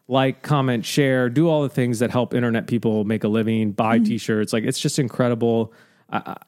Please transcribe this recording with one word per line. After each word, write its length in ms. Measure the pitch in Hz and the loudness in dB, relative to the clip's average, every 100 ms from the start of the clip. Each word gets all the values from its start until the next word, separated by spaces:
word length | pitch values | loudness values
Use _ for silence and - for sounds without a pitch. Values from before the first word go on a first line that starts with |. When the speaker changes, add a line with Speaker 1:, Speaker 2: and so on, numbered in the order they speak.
| - | -2
Speaker 1:
like, 340 | 131 135 131 | 0 0 -2
comment, 440 | - 147 131 120 - | 0 0 2 -2 -2
share, 420 | - 135 127 123 | 0 2 2 0
do 200 | 120 165 | 2 2
all 140 | 151 | 2
the 60 | 139 | 0
things 300 | - 123 113 | -2 -2 0
that 120 | 117 | 0
help 220 | 120 117 | 0 0
internet 320 | 123 120 113 - | 0 0 -2 -2
people 380 | 117 113 107 | -2 0 0
make 200 | 101 110 | 0 -2
a 40 | 107 | 0
living, 440 | 110 110 113 107 | 0 0 0 0
buy 240 | 101 110 117 | 0 2 2
Speaker 2:
Mm-hmm. 60 | |
Speaker 1:
t-shirts. 480 | 107 110 - 107 104 | 2 0 -2 -2 0
Like, 120 | 113 | -2
it's 160 | 113 - | -2 -2
just 180 | 151 - | -2 -2
incredible. 760 | 123 - 123 117 117 113 110 - _ _ _ | -2 0 0 0 0 0 -2 -8 _ _ _
I, 260 | - - - | -8 -6 -12